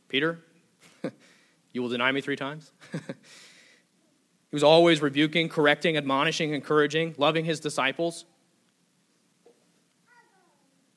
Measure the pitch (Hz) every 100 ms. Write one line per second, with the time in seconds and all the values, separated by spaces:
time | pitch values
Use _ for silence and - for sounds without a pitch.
0 | - 131 160 170 _ _ _ _ - _
1 | - - _ _ _ _ _ 123 123 120
2 | 127 139 139 135 139 156 - _ - 160
3 | - - - - - - - _ _ _
4 | _ _ _ _ - 147 147 165 170 156
5 | 147 135 156 170 160 165 147 147 175 151
6 | 139 135 156 156 151 147 - 151 147 156
7 | 165 135 147 160 165 156 151 139 131 135
8 | 170 165 - _ _ _ _ _ _ _
9 | _ _ _ _ _ _ _ _ _ _
10 | _ 480 440 392 349 _ _ _ _